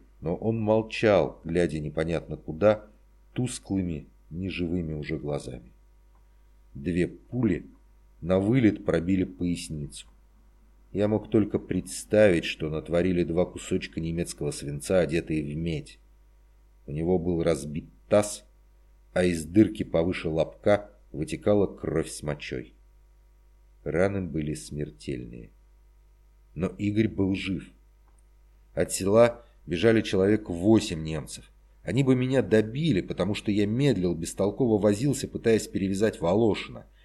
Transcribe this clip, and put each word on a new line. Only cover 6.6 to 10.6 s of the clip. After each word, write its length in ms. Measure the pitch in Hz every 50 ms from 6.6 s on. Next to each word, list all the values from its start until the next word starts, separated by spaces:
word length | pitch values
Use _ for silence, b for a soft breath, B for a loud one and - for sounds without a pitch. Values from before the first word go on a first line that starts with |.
| _ _ -
Две 320 | 135 69 90 85 87 85
пули 600 | - - - - - 120 123 117 101 85 - - - - - _ _ _ _ _ _ _ -
на 200 | - 85 92 95
вылет 440 | 101 107 127 135 117 101 - - -
пробили 380 | - 85 85 82 90 98 95
поясницу. 840 | 90 - - - 90 87 82 78 - - 80 76 71 73 - - - - - _ _ _ _ _ _ _ _ _